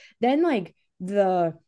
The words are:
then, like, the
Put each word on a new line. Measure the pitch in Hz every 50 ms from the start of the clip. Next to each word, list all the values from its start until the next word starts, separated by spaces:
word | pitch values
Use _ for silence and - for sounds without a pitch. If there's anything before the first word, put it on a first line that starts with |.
| - - _ -
then, | 226 247 277 302 349
like, | 339 277 202 170 - _ _ _ _ _ -
the | 185 185 202 202 190 185 185 180 170 165 160 - _